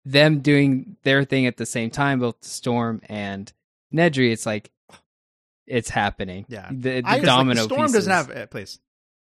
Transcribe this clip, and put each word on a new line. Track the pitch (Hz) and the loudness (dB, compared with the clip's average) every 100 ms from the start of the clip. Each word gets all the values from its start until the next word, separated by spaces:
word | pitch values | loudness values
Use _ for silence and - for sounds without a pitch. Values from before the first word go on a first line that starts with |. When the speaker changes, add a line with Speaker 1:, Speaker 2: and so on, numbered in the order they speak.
Speaker 1:
them | 135 139 156 151 | 0 4 4 4
doing | 143 143 139 131 - - | 4 4 4 2 -4 -4
their | 139 139 | 2 2
thing | 135 135 127 | 2 0 0
at | - | -2
the | 113 | -6
same | 123 113 | -4 -4
time, | - 139 135 | -2 0 0
both | 120 - | -2 -4
the | - | -12
storm | - 127 120 117 110 - | -8 -2 -2 -2 -6 -8
and | 107 101 98 101 - _ _ _ | -10 -8 -10 -12 -20 _ _ _
Nedry, | 151 170 135 123 | 0 2 2 2
it's | 113 113 | 0 -4
like, | 107 - _ _ - _ _ _ _ _ _ - | -6 -8 _ _ -20 _ _ _ _ _ _ -6
it's | 127 - | -4 -2
happening. | 120 104 - 95 92 107 | -2 -2 -4 -10 -10 -14
Speaker 2:
Yeah. | 110 92 | -16 -12
Speaker 1:
The, | 131 | -8
the | 127 127 | -4 -4
Speaker 2:
I | |
was | |
like, | 123 254 | 0 2
the | 196 | 4
Speaker 1:
domino | 127 131 117 | 4 4 2
Speaker 2:
storm | 110 269 294 | 0 0 0
doesn't | 220 | 2
Speaker 1:
pieces. | 175 | 2
Speaker 2:
have, | 180 131 | 0 -2
uh, | - 107 | -8 -12
please. | 120 98 - _ _ _ _ | -14 -14 -18 _ _ _ _